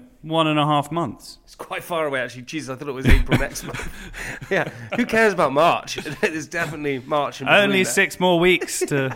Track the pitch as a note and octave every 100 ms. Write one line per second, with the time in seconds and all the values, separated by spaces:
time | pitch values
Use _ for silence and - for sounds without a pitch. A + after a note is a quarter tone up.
0 | - _ D#3 D#3+ D#3 D3+ D3+ D3 D3 E3
1 | C#3+ - - - _ - - F#3 - E3+
2 | D#3 C3+ A#2+ A#2+ A#2+ D#3+ C3 B2 C#3+ B2+
3 | C3+ - - B2+ C#3 - E3 - - -
4 | - - - - - F#3+ D3 - A2+ G3
5 | A#3+ A3 A3 F3+ D3+ C#3 E3 A#2 - -
6 | D#3 D3 G#3 D#3 C#3+ E3+ D#3+ D#3 D3 C3+
7 | B2+ D3+ C3 - C3+ F3 G3+ F#3+ F#3 G3
8 | F3 - F3+ E3+ F3+ F3 F4+ - F4+ C#3+
9 | C3